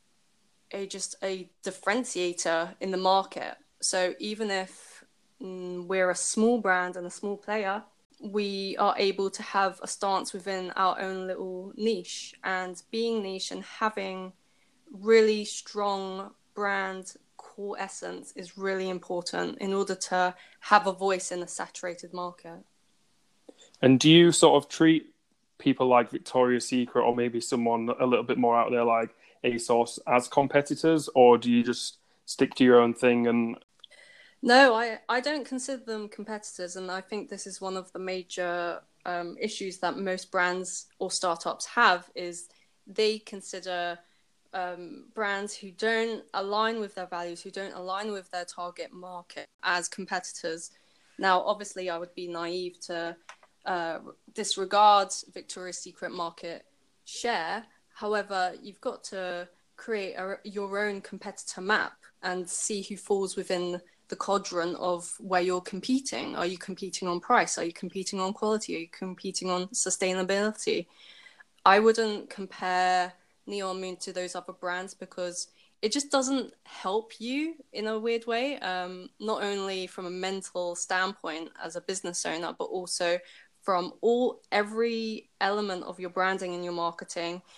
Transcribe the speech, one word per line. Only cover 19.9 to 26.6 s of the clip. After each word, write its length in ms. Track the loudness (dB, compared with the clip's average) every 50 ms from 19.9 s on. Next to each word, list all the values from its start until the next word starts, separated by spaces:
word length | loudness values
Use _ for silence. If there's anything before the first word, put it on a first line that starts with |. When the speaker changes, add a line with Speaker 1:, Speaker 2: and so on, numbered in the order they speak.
| -2
Speaker 1:
to 400 | -4 -4 -2 0 2 2 2 0 -4 -12 -20 -20 _
have 260 | 2 4 6 6 6
a 60 | 4 0
voice 400 | 0 0 0 0 0 -2 -4 -6
in 100 | -6 -8
a 60 | -8
saturated 640 | -8 -8 -10 -10 -10 -10 -10 -8 -8 -10 -12 -12 -10
market. 460 | -8 -8 -8 -10 -12 -16 -18 -18 -18 -20 _ _ _ _ _ _ _ _ _ _ _ _ _ _ _ _ -20 -20 _ -20 -20 -2 _
Speaker 2:
And 180 | 6 8 8 8
do 120 | 10 10
you 200 | 10 12 10 10
sort 320 | 8 8 8 8 8 8 4
of 60 | 2
treat 460 | 2 4 6 8 8 6 4 -2 _ _ _ _ _ _ _ _ _
people 300 | 0 2 2 2 4 4
like 240 | 6 6 6 6 4
Victoria's 580 | 0 -8 -8 -2 2 4 4 4 4 2